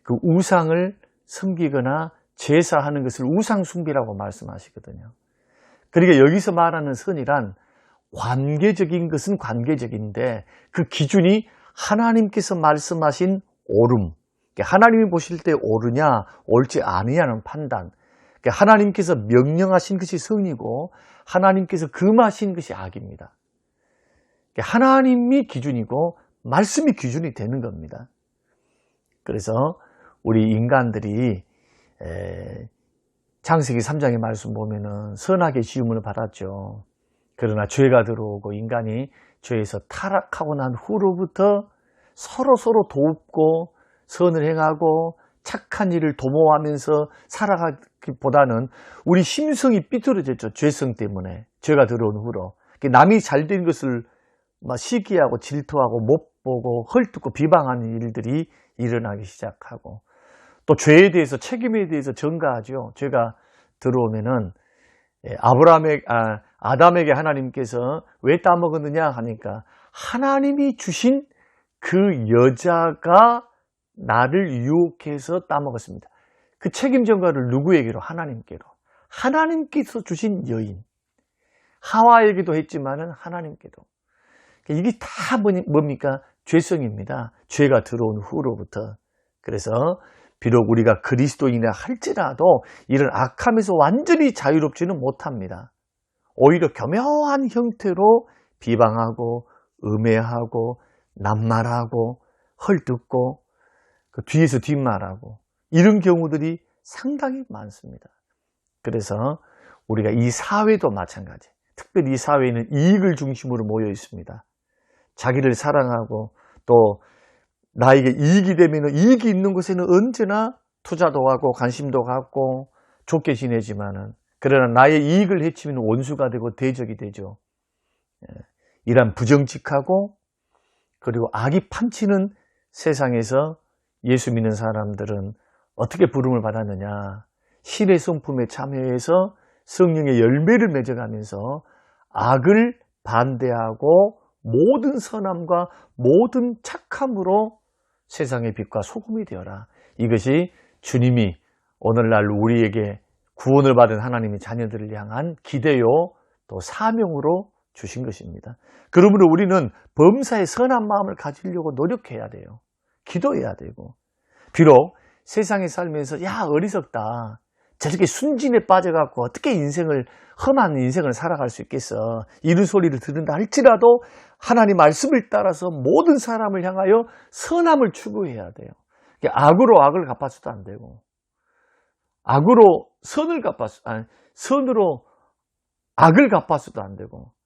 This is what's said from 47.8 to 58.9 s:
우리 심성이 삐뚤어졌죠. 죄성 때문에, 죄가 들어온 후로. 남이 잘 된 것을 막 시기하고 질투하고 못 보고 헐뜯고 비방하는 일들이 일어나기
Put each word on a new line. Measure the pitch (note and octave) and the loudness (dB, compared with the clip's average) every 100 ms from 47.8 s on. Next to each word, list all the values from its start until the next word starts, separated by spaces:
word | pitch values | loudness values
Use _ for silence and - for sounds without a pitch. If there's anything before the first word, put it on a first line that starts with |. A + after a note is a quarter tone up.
| _ _ - C3 C#3 C#3+ C3+ A2+ - - - - | _ _ -14 -6 0 4 4 2 -4 -10 -20 -8
우리 | - F3+ | 0 2
심성이 | F3+ - D4+ C#4+ C4+ G#3+ | 2 -2 -2 0 2 0
삐뚤어졌죠. | - B3 C4+ G#3 C3+ B2 A2+ | 0 -4 -2 -2 -2 -6 -8
죄성 | - D3 C#3+ C3+ | -2 -2 0 -4
때문에, | A2+ G#2 F#2+ F2+ F#2 A2 _ | -6 -8 -8 -12 -14 -18 _
죄가 | - D3 A2+ | 0 4 4
들어온 | A#2+ A2+ G#2 | 2 -4 -4
후로. | A2+ G#2+ F#2 - _ _ C#3 | -8 -10 -12 -16 _ _ 4
남이 | B2 D#3+ A3 | 6 8 6
잘 | - D3 D#3 | 2 -2 0
된 | G3 E3+ | -2 -2
것을 | D#3 C#3 A#2+ A#2 _ _ _ _ _ | -2 -4 -6 -8 _ _ _ _ _
막 | - B2 | -12 -10
시기하고 | - A#3+ G3 F#3 C3+ A#2+ | -4 -4 0 2 2 0
질투하고 | - C#3+ C#3 D3 B2 A#2 | -8 -10 -6 -2 0 0
못 | A2+ D#3+ - _ | 0 0 -2 _
보고 | C3 B2 B2 A#2+ A2+ | -8 -6 -4 -6 -2
헐뜯고 | B3 A#3+ - - | 0 -2 -4 -10
비방하는 | - D#3 E3+ C#3 B2 A2+ A2+ | -4 2 2 2 -4 -6 -8
일들이 | A#2 A2+ G#2+ D3 D#3+ _ _ - | -8 -8 -6 -6 -6 _ _ -8
일어나기 | A#2+ | -6